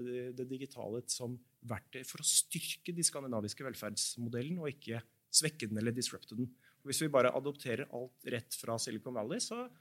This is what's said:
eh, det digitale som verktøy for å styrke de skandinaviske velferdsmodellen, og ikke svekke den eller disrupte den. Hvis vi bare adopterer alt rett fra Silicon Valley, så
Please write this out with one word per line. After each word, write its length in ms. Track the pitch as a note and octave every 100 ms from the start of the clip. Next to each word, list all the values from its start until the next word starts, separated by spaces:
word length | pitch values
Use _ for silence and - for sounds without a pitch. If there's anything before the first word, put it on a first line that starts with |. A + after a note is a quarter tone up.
eh, 300 | B2 B2 B2 B2+
det 120 | B2+
digitale 520 | C3 C3+ B2 G#2+ A#2+ -
som 300 | - A#2+ B2 - _ A#2+
verktøy 320 | G#2 - C3
for 180 | B2+ -
å 40 | D3+
styrke 680 | - - E3 - - -
de 120 | E3+ D#3+
skandinaviske 580 | D3 C3+ A2+ G#2 -
velferdsmodellen, 920 | C3+ - G#2 G#2 - A#2+ A#2 A#2+ C#3 F3
og 120 | D3+
ikke 280 | - - A2+ - _ _
svekke 400 | - D#3 D#3 A2
den 80 | G#2+
eller 140 | A#2
disrupte 420 | A#2+ A#2 - - A2+
den. 140 | B2 - - _ C#3
Hvis 160 | C3+
vi 60 | D#3
bare 200 | C#3 B2 C#3
adopterer 540 | C#3+ C#3+ B2+ A#2 C#3+
alt 340 | A#2+ B2+ _ B2+
rett 240 | A#2+ - -
fra 220 | - A2+
Silicon 340 | - A2 C3
Valley, 260 | A#2+ A2 -
så 180 | - A#3 B3+ -